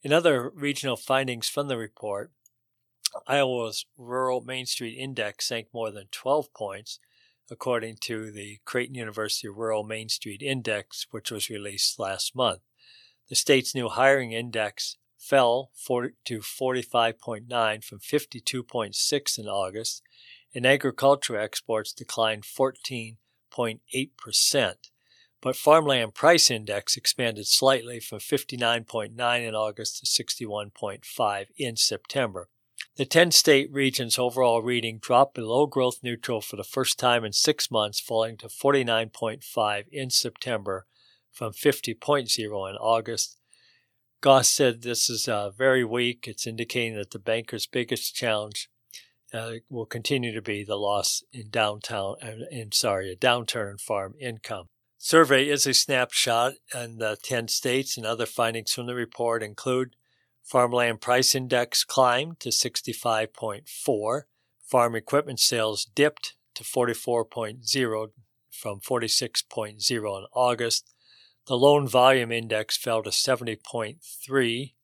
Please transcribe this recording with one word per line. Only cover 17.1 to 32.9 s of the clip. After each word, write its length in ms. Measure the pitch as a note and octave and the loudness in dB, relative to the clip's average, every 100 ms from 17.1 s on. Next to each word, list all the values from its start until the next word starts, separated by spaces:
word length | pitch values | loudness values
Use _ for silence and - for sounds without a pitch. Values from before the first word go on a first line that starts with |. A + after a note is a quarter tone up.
| A2+ | 0
point 280 | - A2 A#2+ | -10 -10 -6
nine 340 | A#2+ A2 G#2+ | 0 0 0
from 180 | - G#2 | -8 -16
fifty-two 640 | - D3 - B2 - C3 | -2 -2 -2 -10 -6 -6
point 320 | A#2+ B2 G#2 G2+ | -6 -4 -4 -2
six 420 | - C#3+ C#3+ - | -2 0 -2 -6
in 100 | G#2+ | -4
August, 540 | G2+ F#2+ G2+ A2+ - _ _ - - _ | -4 -2 -4 -8 -10 _ _ -20 -20 _
and 120 | B2 B2 | -2 4
agricultural 760 | C#3 C3+ - C3+ C#3 - A2 | 4 2 2 4 4 2 -4
exports 500 | G#2+ - - A2 G#2 | -4 -8 -4 -4 -4
declined 520 | - A#2+ - A2+ A2 A2 | -12 -10 -2 0 -2 -10
fourteen 720 | - C3+ C3 - B2+ A2+ A2+ _ _ _ | 0 0 0 -10 -10 -10 -16 _ _ _
point 300 | - A#2+ A2+ _ | -4 -4 -4 _
eight 220 | C3 C3+ _ | -6 -6 _
percent. 720 | A#2 - - C#3+ G#2+ - - _ _ _ _ _ | -4 0 2 2 0 -2 -18 _ _ _ _ _
But 140 | B2+ C3 | -4 0
farmland 600 | - D#3 D3+ C3 A2+ - | 8 8 8 2 0 4
price 360 | D#3 E3+ - | 6 8 6
index 460 | A#2 G#2+ G#2 - - | 2 -4 -6 -2 -2
expanded 500 | - - A#2+ G#2+ G#2 | -2 0 -2 -2 0
slightly 520 | - C3 C3+ A#2 A#2+ | 4 6 4 0 -12
from 200 | - G#2+ | -10 -12
fifty-nine 640 | - C#3 - B2 A#2+ A#2 | -2 -2 -2 -2 0 0
point 320 | A2+ A#2 G#2+ A2 | -2 -6 -6 -4
nine 280 | B2 A#2+ | 0 0
in 120 | A#2 G#2+ | -2 -2
August 440 | G#2+ G#2 A2 - | -4 -4 -8 -6
to 60 | - | -2
sixty-one 680 | - A#2 - A2 G#2 G2+ | -2 -2 -6 -6 -6 -8
point 340 | - G#2+ G2 - | -8 -10 -10 -14
five 420 | - A2+ G2+ G2+ - | -2 0 0 -6 -8
in 180 | C3+ A2+ | -6 0
September. 720 | - G#2 _ C#3 A#2+ F#2+ F2 _ _ - - | 0 0 _ -2 -2 -4 -14 _ _ -18 -18